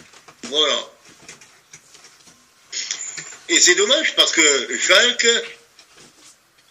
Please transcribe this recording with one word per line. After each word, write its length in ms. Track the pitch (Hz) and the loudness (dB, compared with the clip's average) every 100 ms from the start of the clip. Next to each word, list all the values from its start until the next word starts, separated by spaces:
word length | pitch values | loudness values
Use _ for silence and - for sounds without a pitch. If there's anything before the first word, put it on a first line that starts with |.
| - - - - | -18 -20 -20 -18
Voilà. 480 | 117 143 147 117 - - - - - - - _ _ - _ - - _ - _ _ _ _ - - - - - - - - | -8 -2 0 -2 -8 -20 -20 -20 -20 -20 -20 _ _ -20 _ -20 -20 _ -20 _ _ _ _ -12 -8 -8 -10 -14 -18 -20 -2
Et 100 | 165 | 2
c'est 160 | 180 180 | 4 4
dommage 400 | 208 294 - - | 2 0 0 0
parce 160 | - | 0
que 460 | - 233 135 113 120 | 4 2 2 -2 -6
Schalke 500 | - 190 240 240 240 226 - - _ _ _ - - _ - _ _ _ _ | 2 4 2 0 0 0 -4 -16 _ _ _ -20 -20 _ -20 _ _ _ _